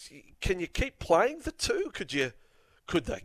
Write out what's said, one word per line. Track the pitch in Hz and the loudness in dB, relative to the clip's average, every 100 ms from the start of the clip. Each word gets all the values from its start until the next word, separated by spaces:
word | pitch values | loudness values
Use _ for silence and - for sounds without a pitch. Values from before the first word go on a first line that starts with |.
| - | -20
d-, | 143 - - | -20 -20 -4
can | - 185 | 0 0
you | 170 | -2
keep | - 262 - | -2 -4 -2
playing | - 170 240 311 | 4 6 6 0
the | 320 | -8
two? | - - - 403 | -4 0 0 -2
Could | - 147 | -6 -4
you? | 143 131 - _ _ _ _ - | -2 -2 -4 _ _ _ _ -2
Could | 170 | -2
the | - - | -2 -6